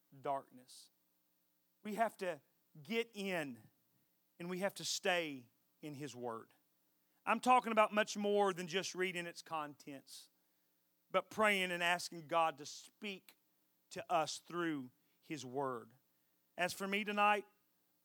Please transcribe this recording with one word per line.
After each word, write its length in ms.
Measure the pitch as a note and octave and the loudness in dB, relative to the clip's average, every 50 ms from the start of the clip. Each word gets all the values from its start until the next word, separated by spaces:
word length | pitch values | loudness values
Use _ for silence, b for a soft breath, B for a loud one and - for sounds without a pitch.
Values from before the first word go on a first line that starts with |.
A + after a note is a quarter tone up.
| _ _ D3 C#3 | _ _ -14 -6
darkness. 680 | C3 D3 C#3 C#3 - - - B2 B2+ - - - - - _ _ _ _ _ _ _ _ _ _ _ _ _ _ _ _ _ _ - | -2 -2 -2 -2 -4 -8 -18 -20 -20 -20 -20 -20 -20 -20 _ _ _ _ _ _ _ _ _ _ _ _ _ _ _ _ _ _ -8
We 120 | G#3+ G3+ | -4 0
have 200 | G#3 A3+ G#3 - | 0 0 0 0
to 220 | - F#3+ F3+ D#3+ C#3 _ _ _ _ _ _ - D#3 C#3 | -4 -4 -4 -4 -6 _ _ _ _ _ _ -20 -14 -6
get 220 | D#3 A3+ A#3 A#3 A#3 A3+ | -2 0 0 -2 -2 -4
in 420 | G#3 G3 G3 F#3 E3+ D3+ C#3 A#2+ A2+ G#2+ - _ _ _ _ _ _ _ _ _ _ _ _ _ - | -6 -2 -2 0 0 -2 -2 -6 -10 -16 -20 _ _ _ _ _ _ _ _ _ _ _ _ _ -10
and 100 | F3 F3 | -8 -6
we 100 | F#3 F3 | -2 -2
have 160 | G3+ G3 - | -2 -2 -2
to 100 | - D#3+ | -4 -4
stay 600 | - - - - G3 F3+ F3 E3 D3+ C#3 C3 A#2+ - _ _ _ _ _ _ | -4 -4 0 2 2 2 2 2 0 -4 -8 -12 -16 _ _ _ _ _ _
in 140 | - D3+ D3 | -12 -10 -8
his 200 | C3 D3+ C3+ A#2 | -8 -10 -10 -8
word. 320 | B2 A#2+ A#2+ A2+ A2+ G#2+ - _ _ _ _ _ _ _ _ _ _ _ _ _ _ - | -8 -6 -6 -6 -8 -10 -16 _ _ _ _ _ _ _ _ _ _ _ _ _ _ -2
I'm 140 | - A3 A#3 | 0 0 2
talking 320 | - B3 B3+ B3 - A3+ | 6 6 6 6 6 4
about 220 | A3+ G#3+ G#3+ - G#3 | 4 4 4 6 4
much 220 | G#3 G#3+ - - | 2 0 0 -2
more 380 | G#3 G3+ G#3 G#3 G3+ G3+ G3 F3+ | -2 0 2 4 4 4 4 2
than 140 | F3 F#3 | -2 -4
just 260 | D#3+ E3 F#3+ F3 - - | -4 -2 -2 -2 -2 -2
reading 320 | F3 F#3 F#3+ F3 F3+ E3+ | -2 -2 -2 -2 -4 -6
its 160 | E3+ E3 - | -8 -10 -14
contents, 840 | - - E3 D#3 D3 D3 C#3+ - - D3+ C#3 C3+ - - - - - - _ _ _ _ _ _ _ _ _ _ _ _ _ _ _ _ | -10 -6 -6 -4 -4 -6 -8 -14 -14 -14 -14 -14 -14 -16 -18 -18 -20 -20 _ _ _ _ _ _ _ _ _ _ _ _ _ _ _ _
but 200 | - F#3 F3+ - | 0 0 0 0
praying 400 | - G3 A3 G#3 G3+ F#3+ F#3 F#3 | 2 4 6 6 6 4 2 0
and 100 | F3 F3 | 0 2
asking 440 | F3 E3+ F3+ F3 - - F3 E3+ D#3+ | 4 4 4 2 0 -4 -10 -12 -4
God 320 | D3 E3+ E3+ D#3+ D#3+ D3 C3+ | 2 4 4 4 4 2 -4
to 60 | D3 | -10
speak 680 | - - - - - _ - - G#3 F#3+ F#3 - - - _ _ _ _ _ _ _ _ _ _ - | -14 -14 -14 -16 -20 _ -10 -8 -8 -8 -10 -14 -20 -20 _ _ _ _ _ _ _ _ _ _ -14
to 120 | - F#3 - - F3+ | -12 -10 -2 2 2
us 280 | E3 D3+ C#3 - - - | 2 2 0 -4 -8 -10
through 440 | - E3 F3 E3+ E3 D#3 C#3 B2+ B2+ - _ _ _ _ _ _ | -8 -4 -2 -2 -2 -2 -4 -6 -10 -16 _ _ _ _ _ _
his 160 | - D#3+ C#3 B2+ | -10 -10 -10 -8
word. 440 | B2+ B2 C#3+ C#3 C3 B2+ A2+ A2 A2 A#2+ _ _ _ _ _ _ _ _ _ _ _ _ | -6 -4 -2 -2 -2 -2 -6 -8 -14 -20 _ _ _ _ _ _ _ _ _ _ _ _
As 160 | - F3 F3 - | -2 -2 -2 -2
for 140 | - G3 | -4 -4
me 160 | G3 G3 G#3 G#3+ | -2 -2 -2 -2
tonight, 420 | G#3 G#3 G#3 G#3 G#3 G#3 G#3 G3 - _ _ _ _ _ _ _ _ _ _ | 0 2 4 4 6 4 4 0 -6 _ _ _ _ _ _ _ _ _ _